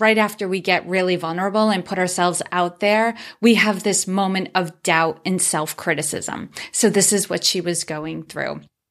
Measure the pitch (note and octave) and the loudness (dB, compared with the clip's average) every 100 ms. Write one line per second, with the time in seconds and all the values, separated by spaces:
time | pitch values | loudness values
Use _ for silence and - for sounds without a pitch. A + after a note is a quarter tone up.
0 | A3 A3 G#3 - F#3+ F#3+ F3 F3+ E3+ F#3 | 4 4 2 0 -2 -2 0 0 0 0
1 | F#3 F3 E3 F3 G3 G#3+ A3 F#3+ - F3+ | 2 0 -2 -2 -2 2 2 0 -2 -2
2 | F3+ F3+ F3+ E3+ - F3+ F3 F3 G3+ G#3+ | 0 2 0 0 -4 -2 -2 0 2 2
3 | A3+ A3+ - - A#3 A3 G#3+ G#3 G#3 F#3+ | 2 -2 -12 2 4 6 4 0 0 0
4 | - F#3+ F#3+ F#3+ - F#3 E3+ - - E3 | 0 0 0 -2 -2 -2 -2 -4 0 2
5 | E3 - F#3+ F3+ - D#3+ D#3 - - D3 | 2 -2 -2 0 0 -2 -2 -6 -4 -2
6 | D3+ - - - - - - - G#3+ G3 | -2 -6 -6 -8 -10 -12 -8 2 2 4
7 | F#3+ G3+ F#3+ E3+ - F#3 E3+ E3+ - D3+ | 2 2 0 -2 -2 -2 -2 -4 -4 -8
8 | D#3 D#3+ D#3+ D3+ C#3+ D3 - _ _ | -8 -10 -10 -8 -6 -8 -14 _ _